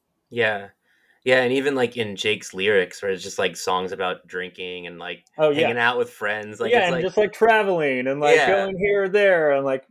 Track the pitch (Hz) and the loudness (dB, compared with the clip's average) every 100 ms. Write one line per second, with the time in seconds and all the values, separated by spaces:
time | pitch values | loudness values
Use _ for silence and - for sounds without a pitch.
0 | _ _ _ 120 110 104 98 _ _ _ | _ _ _ -2 -2 -2 -8 _ _ _
1 | _ _ 127 127 123 135 135 135 120 120 | _ _ 2 2 4 0 0 0 -2 -2
2 | 107 95 107 107 - 92 98 101 90 - | -6 -4 -4 -4 -6 -4 2 2 0 -4
3 | 101 92 95 - 95 85 - 92 92 92 | -6 -6 -6 -4 -4 -4 -2 -2 -2 -6
4 | 92 87 - 90 90 87 92 90 87 87 | -6 -6 -10 -10 -10 -12 -12 -12 -14 -14
5 | 87 87 _ - 156 147 156 123 117 123 | -14 -14 _ -2 0 2 0 2 0 0
6 | 120 - 104 107 107 107 226 233 180 170 | -4 -4 -6 -4 -8 -8 0 2 2 0
7 | 180 214 202 - 220 220 202 175 147 127 | -2 0 -2 2 4 4 2 0 0 0
8 | 127 143 147 156 147 196 196 185 202 202 | -2 0 4 4 4 2 0 -2 0 0
9 | 196 202 202 175 151 139 139 131 - | 2 2 4 4 4 2 0 -4 -6